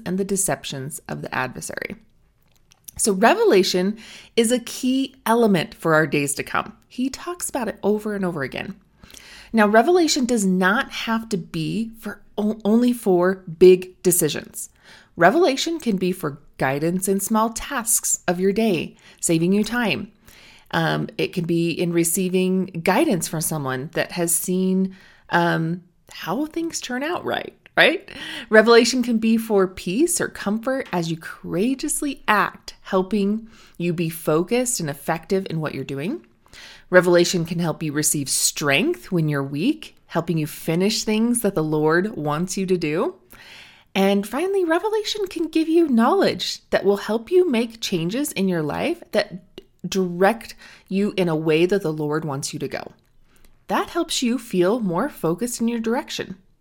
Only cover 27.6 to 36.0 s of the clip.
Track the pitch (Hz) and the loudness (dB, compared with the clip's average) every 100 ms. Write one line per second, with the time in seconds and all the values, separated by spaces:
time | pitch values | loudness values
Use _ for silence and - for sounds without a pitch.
27.6 | - - 190 330 - - - - - 220 | -2 4 4 2 -6 -16 -14 -14 4 6
28.6 | 220 233 240 254 240 226 226 226 226 202 | 8 8 6 2 0 0 2 2 2 2
29.6 | 185 190 180 208 349 - - - 196 220 | 2 -2 -6 0 0 0 -4 -4 -4 -4
30.6 | 247 262 - 180 165 165 - - 175 165 | -2 -4 -4 -4 -2 -6 -8 -14 -6 -2
31.6 | 240 269 302 - 294 269 - 208 175 - | -2 -2 -4 -4 -6 -4 -2 0 0 -6
32.6 | - - - 190 185 214 196 220 226 - | -20 -20 -2 -2 0 0 0 -2 -8 -20
33.6 | - - 175 170 165 - - 156 180 240 | -20 -6 -4 -2 -4 -4 0 0 2 -2
34.6 | 247 - 156 147 - 160 - 190 196 160 | -2 -4 -6 -6 -6 -6 -2 -4 -2 -6
35.6 | 151 135 135 139 | -4 -6 -8 -6